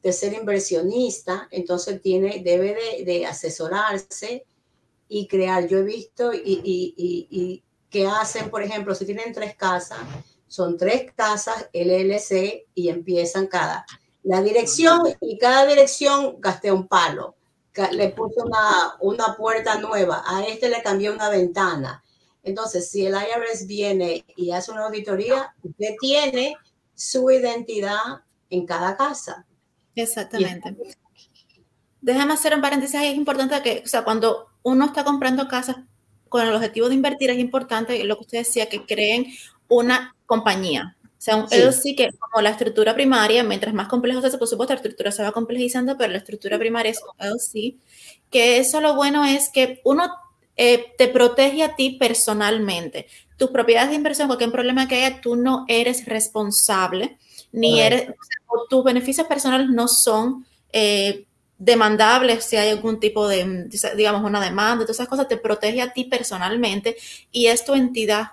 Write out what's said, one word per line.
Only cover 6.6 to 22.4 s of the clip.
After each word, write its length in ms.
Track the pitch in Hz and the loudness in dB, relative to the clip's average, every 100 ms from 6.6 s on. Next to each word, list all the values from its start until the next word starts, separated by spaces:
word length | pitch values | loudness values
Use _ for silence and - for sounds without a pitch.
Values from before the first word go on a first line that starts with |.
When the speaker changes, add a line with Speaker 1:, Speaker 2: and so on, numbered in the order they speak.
| 190 180 175 - | -2 -4 -4 -4
Speaker 1:
y, 320 | 180 175 - | -4 -4 -6
y 340 | 190 180 190 _ _ _ | -6 -6 -8 _ _ _
que 160 | 202 196 | -2 0
hacen, 440 | 214 214 226 214 | 0 -4 -6 -8
por 120 | 214 | -6
ejemplo, 320 | 202 214 202 | -6 -6 -6
si 120 | 190 190 | -6 -6
tienen 260 | 208 226 | -8 -8
tres 240 | 226 208 - | -8 -10 -4
casas, 420 | 190 180 180 113 - 135 - _ _ | -2 -2 -6 -14 -14 -14 -16 _ _
son 300 | - 175 170 | -6 -4 0
tres 340 | 185 247 254 | 0 0 -4
casas 540 | - 214 208 - 226 - | -4 -2 0 -4 -8 -6
L 280 | 170 175 185 | -4 0 2
L 180 | 190 202 | 2 -2
C 480 | 202 190 196 - _ | -2 -2 -2 -6 _
y 160 | - 175 | -4 -2
empiezan 560 | 175 170 175 170 196 190 | -4 -2 -2 0 -2 -2
cada, 400 | 180 156 - - - _ _ | -2 -2 -6 -12 -20 _ _
la 200 | 190 185 | 0 2
dirección, 580 | 202 233 - - 330 339 339 - | 4 2 0 4 6 6 2 -2
y 180 | - 208 | -8 0
cada 280 | 247 262 277 | 2 6 6
dirección 720 | 285 277 - 285 277 277 - | 6 6 4 0 2 -2 -4
gasté 320 | 190 180 208 | -6 -4 0
un 160 | 190 185 | 0 2
palo, 480 | 185 165 - - _ _ _ _ | 2 2 -2 -12 _ _ _ _
ca-, 180 | - 196 | -6 -4
le 200 | 180 196 | 0 -2
puse 320 | 208 220 - | -2 -4 -4
una, 540 | 233 220 214 190 160 - | -2 0 2 2 0 -2
una 360 | 196 233 220 220 | -4 0 -2 -2
puerta 440 | 220 226 220 214 | -2 -2 -2 -2
nueva, 420 | 214 214 180 151 - | -2 0 0 -2 -4
a 180 | 185 | -4
este 240 | 208 220 247 | -4 -2 -2
le 140 | 233 | -2
cambié 280 | 220 196 208 | -2 -2 -2
una 200 | 214 208 | -2 -2
ventana. 760 | 196 180 175 190 156 127 - _ _ _ _ | 0 0 0 -2 -2 -8 -12 _ _ _ _